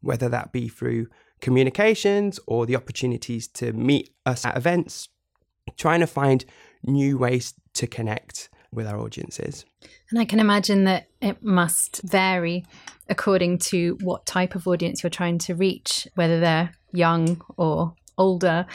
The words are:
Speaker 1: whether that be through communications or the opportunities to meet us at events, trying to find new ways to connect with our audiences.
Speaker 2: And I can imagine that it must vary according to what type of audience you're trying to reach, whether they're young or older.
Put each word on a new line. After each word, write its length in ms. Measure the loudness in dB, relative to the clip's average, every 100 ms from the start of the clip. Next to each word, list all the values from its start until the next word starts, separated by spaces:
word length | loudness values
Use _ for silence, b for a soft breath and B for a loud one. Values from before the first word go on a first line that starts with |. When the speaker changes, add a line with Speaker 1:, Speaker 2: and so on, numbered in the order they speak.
Speaker 1:
whether 280 | -4 -2 -2
that 240 | -2 -4
be 140 | -6 -8
through 400 | -6 -4 -4 -6 b b b
communications 1000 | 0 2 2 2 2 4 2 2 0 -4 -4
or 180 | -2 0
the 80 |
opportunities 720 | -2 -4 -4 -4 -4 -6 -8 -8
to 240 | -8 -6
meet 380 | 0 2 2 0 _ -4
us 180 | -2
at 120 | -2 0
events, 520 | 0 0 -2 -10 -16 _ _ _ _ _ -18 -2
trying 240 | 2 2
to 80 | 2
find 360 | 2 2 2 0 b b b
new 340 | -2 2 2 2
ways 380 | 0 0 -4 -14 _
to 120 | -6 -6
connect 640 | -4 -6 -6 -10 -16 -16 b b
with 140 | -8 -6
our 120 | -6
audiences. 680 | -8 -10 -12 -10 -10 -10 -18 _ B B B
Speaker 2:
And 80 | -2
I 60 |
can 160 | 0 2
imagine 440 | 4 2 2 4
that 220 | 4 2 -4 -6
it 200 | -4 -4
must 600 | 0 2 2 0 -4 -6
vary 640 | -2 2 2 2 0 -4 -8 B B B -6
according 500 | -2 2 2 2 0
to 380 | 0 0 0 -2
what 240 | -4 -6 -4
type 280 | -2 -2
of 120 | -2 -2
audience 360 | 0 0 -4
you're 80 | -6
trying 280 | -2 -2 -2
to 160 | -2
reach, 540 | 0 0 0 -4 -6 -4 0
whether 240 | 2 4
they're 320 | 4 2 0 -6 -6
young 480 | 2 4 4 2 0 -6 -2
or 380 | 0 0 -2 -6 _ 2
older. 480 | 2 4 2 2 -2